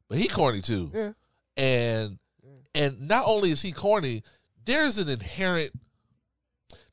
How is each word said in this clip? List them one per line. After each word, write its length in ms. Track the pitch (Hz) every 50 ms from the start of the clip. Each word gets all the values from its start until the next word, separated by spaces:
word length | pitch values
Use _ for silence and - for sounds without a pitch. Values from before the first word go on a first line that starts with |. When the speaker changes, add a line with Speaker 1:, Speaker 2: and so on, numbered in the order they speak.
| _ _
Speaker 1:
but 100 | - 139
he 100 | 214 -
corny 320 | - - 165 135 113 101
too. 320 | 92 110 117 98 87 - 139
Speaker 2:
Yeah. 180 | 214 220 208 214 _ _ _ _ _ _ _ _
Speaker 1:
And, 600 | - 135 131 131 120 120 117 113 110 110 107 98 - _ _ _ _ _
Speaker 2:
Yeah. 400 | 131 139 131 - _ _ 151 147
Speaker 1:
and 220 | 139 139 - 135 147
not 180 | 202 240 269
only 240 | 190 220 208 202 180
is 120 | 156 135 -
he 100 | 190 151
corny, 500 | - - 202 208 208 165 135 117 110 - - _ _ _ _ _ _ -
there's 340 | - 247 302 311 285 214 208
an 100 | 190 147
inherent, 640 | 135 117 98 - - - 190 185 180 165 156 - - - - _ _ _ _ _ _ _ _ _ _ _ _ _ _ _ _ _ - - - _